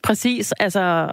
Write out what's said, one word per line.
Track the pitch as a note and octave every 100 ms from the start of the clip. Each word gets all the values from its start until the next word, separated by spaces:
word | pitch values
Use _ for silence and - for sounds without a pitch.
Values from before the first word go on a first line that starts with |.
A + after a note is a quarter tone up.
Præcis. | - G#3+ B3 A#3+ G#3
Altså, | - G3+ G3 F3+ E3 D#3